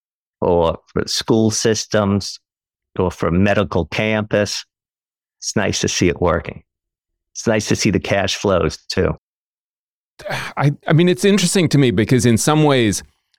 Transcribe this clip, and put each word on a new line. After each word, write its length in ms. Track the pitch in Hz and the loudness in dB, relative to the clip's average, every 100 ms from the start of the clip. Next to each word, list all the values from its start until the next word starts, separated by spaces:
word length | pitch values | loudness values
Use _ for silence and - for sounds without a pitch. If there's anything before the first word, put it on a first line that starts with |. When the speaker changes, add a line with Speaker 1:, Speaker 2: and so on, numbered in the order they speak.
| _ _ _ - | _ _ _ -4
Speaker 1:
or 380 | 92 87 82 - _ | 0 2 2 -2 _
for 200 | - - | -6 -4
school 420 | - - 113 110 | -4 0 2 2
systems 880 | 107 113 107 - 107 101 101 - - _ _ _ _ _ - | 2 0 -2 -2 0 0 0 -4 -14 _ _ _ _ _ -4
or 120 | 90 | -4
for 220 | - 87 | -2 -2
medical 540 | 85 101 101 98 92 82 | 2 2 2 0 -2 -2
campus. 760 | - 107 110 104 104 104 - - _ _ _ _ _ _ _ | -2 -2 -2 0 0 -2 -4 -12 _ _ _ _ _ _ _
It's 160 | - - | -6 -4
nice 240 | 98 - | -2 -2
to 60 | - | -4
see 200 | - 90 | 0 0
it 140 | - | 0
working. 420 | 90 82 - - _ _ _ _ _ _ _ | 0 -2 -4 -16 _ _ _ _ _ _ _
It's 140 | - - | -6 -2
nice 200 | 110 - | 0 0
to 60 | 110 | -2
see 140 | 113 | 0
the 100 | 95 | 0
cash 360 | - 101 95 - | 0 -2 -2 -2
flows 420 | 104 92 80 - - | 0 0 0 -4 -8
too. 300 | - - - _ _ _ _ _ _ _ _ _ _ - | -2 -2 -4 _ _ _ _ _ _ _ _ _ _ -10
Speaker 2:
I, 440 | - - - 143 147 - | -10 -8 -2 -2 -2 0
I 60 | |
mean, 160 | 160 175 | 2 2
it's 160 | 180 202 | 2 2
interesting 420 | 196 175 202 165 | 2 2 0 2
to 100 | 143 | 2
me 100 | 131 | 2
because 340 | 98 104 127 | 2 2 2
in 140 | 120 113 | 4 2
some 260 | - 151 | 2 2
ways 380 | 151 135 113 95 - _ _ | 4 4 2 0 -8 _ _